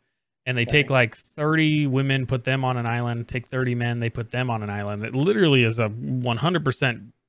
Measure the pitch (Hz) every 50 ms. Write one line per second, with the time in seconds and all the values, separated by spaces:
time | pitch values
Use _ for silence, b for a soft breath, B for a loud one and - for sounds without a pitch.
0 | _ _ _ _ _ _ _ _ - 127 127 120 120 156 165 147 139 - 135 127
1 | 120 113 - - - _ _ 156 147 156 160 156 156 151 151 151 147 135 131 135
2 | 139 139 135 135 127 - 135 127 - 131 131 135 131 127 127 120 117 117 117 120
3 | 120 120 117 120 113 - - 123 - _ 131 127 127 123 120 120 120 120 120 120
4 | 117 113 - 120 113 - - 123 127 123 117 110 107 104 101 104 101 104 104 104
5 | 110 110 123 131 147 190 220 214 185 151 139 127 117 110 110 120 113 104 107 120
6 | 139 139 131 127 123 123 117 113 143 175 185 165 151 135 123 - 143 127 113 95
7 | 101 117 - _ _